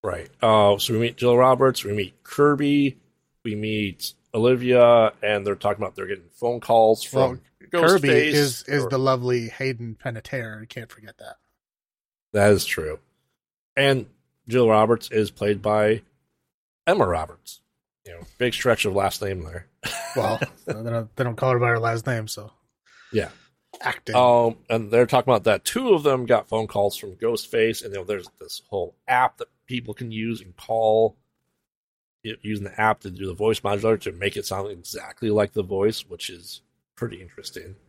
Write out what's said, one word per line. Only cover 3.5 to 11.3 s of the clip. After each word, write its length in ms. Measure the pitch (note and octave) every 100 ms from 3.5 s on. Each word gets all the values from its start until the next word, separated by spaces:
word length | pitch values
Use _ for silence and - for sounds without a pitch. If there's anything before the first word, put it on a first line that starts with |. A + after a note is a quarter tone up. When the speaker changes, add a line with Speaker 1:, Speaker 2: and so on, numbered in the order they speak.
| G#2
Speaker 1:
meet 580 | A2 G#2+ G#2 F2+ - _ _ A2+
Olivia, 800 | A#2 B2+ B2 B2 A#2+ A#2+ A2 -
and 240 | G#2 G#2 G2
they're 80 | G2
talking 260 | G#2 G2+
about 140 | G2 -
they're 100 | F#2+
getting 240 | F#2+ E2+
phone 300 | _ A#2+ A#2+
calls 440 | - A#2 A2 A2
from 380 | - C3 C3 B2 _ _ -
Speaker 2:
Well, 80 | F3 E3
Kirby 200 | F3+ C#3
Speaker 1:
Ghostface 240 | D3 D3+
Speaker 2:
is, 300 | D3 C#3+ A#2+ -
is 160 | D3 B2+
Speaker 1:
or 40 |
Speaker 2:
the 100 | C3+
lovely 480 | C3+ C3 B2 B2 A#2
Hayden 480 | - C3+ A#2 A#2 G#2+
Panettiere. 640 | C3 A2+ - C3+ A2+ G#2+
You 60 | A2+
can't 240 | - A2+
forget 260 | - G#2+ _
that. 200 | -